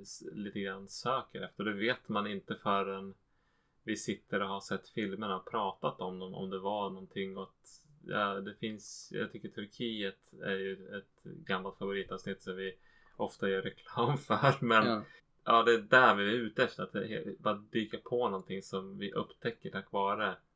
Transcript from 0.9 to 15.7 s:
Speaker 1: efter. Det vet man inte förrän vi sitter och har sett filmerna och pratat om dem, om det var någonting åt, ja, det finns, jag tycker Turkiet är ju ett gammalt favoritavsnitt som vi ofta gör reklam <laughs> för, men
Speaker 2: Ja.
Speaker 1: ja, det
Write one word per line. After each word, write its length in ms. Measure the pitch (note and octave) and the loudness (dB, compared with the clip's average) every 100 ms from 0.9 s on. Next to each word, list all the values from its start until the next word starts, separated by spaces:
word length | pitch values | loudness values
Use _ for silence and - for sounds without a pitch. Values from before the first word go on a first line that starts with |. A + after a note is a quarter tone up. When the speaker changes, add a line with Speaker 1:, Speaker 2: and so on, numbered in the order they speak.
| - A#2+ C3 - G#2 | -6 -2 -2 -2 -10
Speaker 1:
efter. 240 | F#2 - | -10 -4
Det 80 | G#2 | -4
vet 360 | G2 A#2 B2+ - | 0 0 -2 -2
man 180 | G#2 G#2 | -2 -2
inte 280 | G2 - | -6 -8
förrän 600 | G#2 G#2 G2 G2 G2 G2 - _ _ _ _ _ _ A2 | -4 2 2 2 -4 -8 -14 _ _ _ _ _ _ -6
vi 100 | G#2+ | -4
sitter 460 | - G2 - G2+ | -2 -6 -2 -2
och 60 | G2 | 0
har 120 | G2 | -2
sett 280 | - G2 - | -4 -6 -4
filmerna 480 | A#2 G#2 F#2+ G#2+ F#2+ | -4 -4 -2 -2 -4
och 140 | - | -2
pratat 500 | A2+ G2 - D3+ - | -2 -2 0 -4 -2
om 180 | F#2 F#2 | -6 -6
dem, 160 | F#2 | -8
om 160 | F#2 F#2+ | -8 -6
det 80 | F#2+ | -4
var 320 | G2 G#2 G2 | -2 -2 -2
någonting 480 | F#2+ F#2+ G2+ F#2+ G2 | -6 -10 -6 -6 -6
åt, 440 | F#2+ _ - - - - - | -12 _ -20 -20 -20 -18 -6
ja, 340 | G#2 G2+ G2 | 0 0 -2
det 140 | G2 | -6
finns, 560 | - A2 G#2+ - - - | -6 -6 -6 -12 -14 -8
jag 180 | G2+ G#2+ | -4 -4
tycker 160 | G#2 G#2 | -6 -10
Turkiet 840 | - G2+ - A#2+ A2 G2 - - F#2+ | -8 -10 -6 -6 -4 -4 -6 -16 -8
är 140 | G2+ G2 | -4 -2
ju 160 | F#2+ F#2+ F#2 G2+ | -2 -6 -8 -12
ett 240 | - _ | -12 _
gammalt 540 | - F2+ D#2+ F#2 F#2+ - | -16 -12 -4 -2 -2 -6
favoritavsnitt 640 | G2 G2 - F#2 G#2 G2 | -4 -4 -4 -8 -8 -8
som 140 | F#2+ F#2 | -8 -6
vi 180 | F#2+ - - - - - | -6 -8 -18 -20 -20 -6
ofta 320 | G#2 - G2+ | -6 -2 0
gör 140 | F#2+ | 0
reklam 560 | F#2+ - - B2 A#2+ C#3 | -2 -8 -8 0 2 0
<laughs> 0 | |
för, 460 | - G#2 C#3 - | 0 4 4 4
men 220 | A#2 A2+ A#2+ | 6 6 6
Speaker 2:
Ja. 160 | A2 - - _ _ | 2 -4 -18 _ _
Speaker 1:
ja, 180 | - A#2 | 6 8
det 120 | A#2 | 8